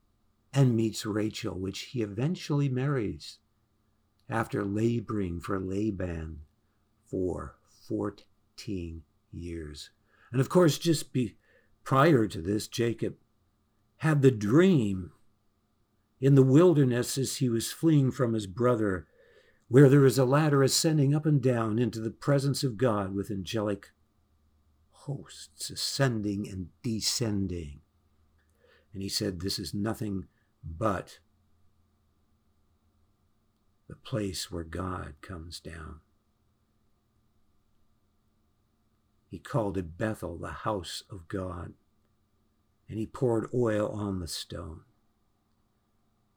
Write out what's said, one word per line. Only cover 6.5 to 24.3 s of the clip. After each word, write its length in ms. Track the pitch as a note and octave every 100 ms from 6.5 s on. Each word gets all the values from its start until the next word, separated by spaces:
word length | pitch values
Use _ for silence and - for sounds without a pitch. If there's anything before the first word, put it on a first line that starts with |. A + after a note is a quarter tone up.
| _ _ _ _ _ -
for 520 | G2+ F#2 E2 C#2+ - _ _ -
fourteen 1160 | A2 G#2 - _ _ _ - - F#2+ E2+ E2 - _ _
years. 560 | F2 E2+ E2 D2+ D2 - _ _ _ -
And 80 | B2
of 80 | B2+
course, 300 | F3+ E3+ -
just 340 | E3+ D3+ -
be-, 240 | C3+ A2+ - _ _ _ _
prior 440 | - C3+ D#3 C3+ G#2+
to 140 | G#2
this, 280 | E2 G#2 -
Jacob 460 | - A#2 A2+ G2+ - _ _ _ _ _ _ _ -
had 240 | D3+ D3
the 100 | C3+
dream 800 | A2+ G2+ C#3+ F#3+ D#3+ G#2 F#2+ F2+ _ _ _ _ _ _ _ _ _ _ -
in 140 | C3 C#3
the 80 |
wilderness 760 | C3 C3+ F3+ D3 B2+ A#2+ A#2 -
as 200 | B2 -
he 120 | B2+
was 240 | A2+ -
fleeing 360 | - E3 D3+ C3
from 220 | B2 B2
his 160 | A2+ G2+
brother, 580 | F#2 A#2+ A#2 G#2 F#2 - _ _ _ _ _ -
where 200 | A#2+ C#3+
there 160 | C#3+ C3+
is 140 | A#2
a 60 | B2+
ladder 360 | C#3+ D#3 C#3+
ascending 540 | C3 - E3 D#3 C3+ D3+
up 100 | D#3
and 160 | D3
down 380 | B2+ A#2+ A2+ G#2+
into 200 | A#2+ A2+
the 120 | A2+
presence 520 | - - C#3+ C#3 B2+
of 140 | C3+ G2+
God 380 | B2+ G#2 F#2+ G2
with 160 | G2
angelic 560 | G2 F2 A2+ G#2 G2+ - _ _ _ _